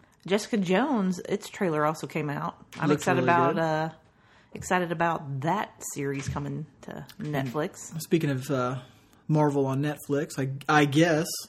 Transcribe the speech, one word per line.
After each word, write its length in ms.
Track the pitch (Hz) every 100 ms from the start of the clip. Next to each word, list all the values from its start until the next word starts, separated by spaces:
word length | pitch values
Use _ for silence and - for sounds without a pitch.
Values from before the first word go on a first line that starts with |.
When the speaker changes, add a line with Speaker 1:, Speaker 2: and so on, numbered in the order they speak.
| _ _ 160
Speaker 1:
Jessica 300 | 208 - 214
Jones, 600 | 180 190 302 226 185 180
its 320 | - 190 -
trailer 340 | - 185 151
also 220 | 151 160 147
came 240 | 165 147
out. 260 | 147 170 - - -
I'm 80 | 147
Speaker 2:
Looks 140 | 147
Speaker 1:
excited 160 | 190 180 170
Speaker 2:
really 40 |
Speaker 1:
about, 240 | 170 170 170
Speaker 2:
good. 40 |
Speaker 1:
uh, 280 | 160 156 160 - _ _ _ _ _
excited 380 | - - 185 170
about 500 | 165 170 160 143 135
that 320 | 160 202 - - -
series 340 | 143 139 139 135
coming 380 | 147 143 143 156 -
to 220 | - - 143 -
Netflix. 720 | 151 143 135 147 165 - -
Speaker 2:
And 80 | 160
speaking 300 | - 165 147
of, 200 | 131 131
uh, 280 | 131 123 135 - - _ - -
Marvel 380 | 156 151 139 135
on 160 | 135
Netflix, 560 | 151 147 - 143 160 -
I, 100 | 135 135 -
I 120 | 151 143
guess, 400 | 143 170 156 - -